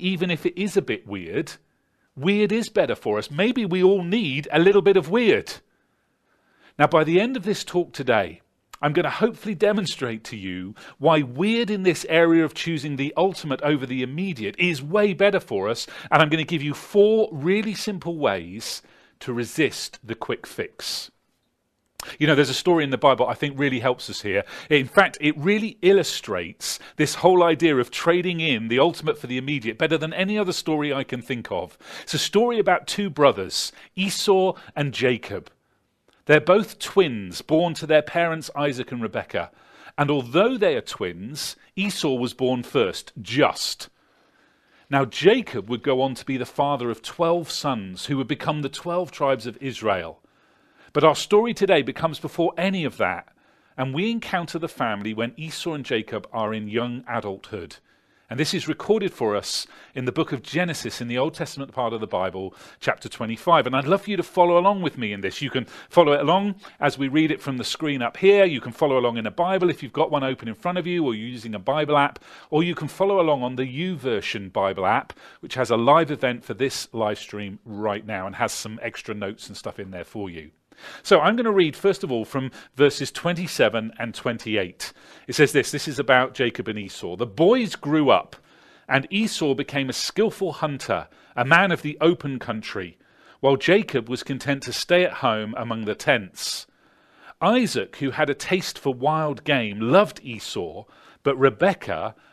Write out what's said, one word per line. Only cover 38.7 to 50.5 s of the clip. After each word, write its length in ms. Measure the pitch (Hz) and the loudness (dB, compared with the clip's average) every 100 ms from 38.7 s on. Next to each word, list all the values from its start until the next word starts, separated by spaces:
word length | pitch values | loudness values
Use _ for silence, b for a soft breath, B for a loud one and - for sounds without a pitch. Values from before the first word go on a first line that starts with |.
| 127 123 | -4 -8
and 100 | 123 | -6
Rebekah. 500 | 113 107 - 98 82 B B B B - | -6 -6 -6 -6 -6 B B B B -4
And 140 | 143 | 0
although 480 | 147 120 143 226 254 | 0 0 2 2 2
they 160 | 196 | 0
are 60 | 131 | 0
twins, 760 | - - 92 85 104 147 - - b - | -4 -6 -6 -6 -12 -10 -10 -12 b -6
Esau 380 | 202 - 160 | -4 -2 -2
was 200 | 127 123 | 0 -2
born 300 | - 127 127 | -2 -2 -2
first, 480 | 120 143 98 - - - | -2 0 0 -2 -12 -16
just. 640 | 104 120 127 - - - - b b b b b b b b b b | -6 2 2 2 -6 -8 -14 b b b b b b b b b b
Now 140 | 139 | 0
Jacob 640 | 131 - 156 247 - 120 98 | 0 2 2 2 0 -8 -6
would 120 | 120 | -4
go 180 | 139 131 | 0 0
on 120 | 135 123 | -2 -4
to 80 | |
be 120 | - 131 | -6 -6
the 80 | |
father 460 | 123 - 143 143 120 | -4 -2 0 0 -4
of 100 | 110 | -6
twelve 500 | - - 165 175 156 | -10 -2 0 0 -2
sons 560 | - 147 120 95 92 - | -6 -4 -4 -6 -12 -4
who 100 | 139 | -4
would 120 | 127 | -4
become 340 | 147 - 156 | -4 -4 -4
the 60 | 139 | -6
twelve 440 | - 175 175 170 | -8 -6 -4 -4
tribes 340 | - 143 131 113 | -2 0 0 -4
of 100 | 107 | -10
Israel. 600 | 139 120 107 95 82 - b b b | -10 -4 0 0 -2 -14 b b b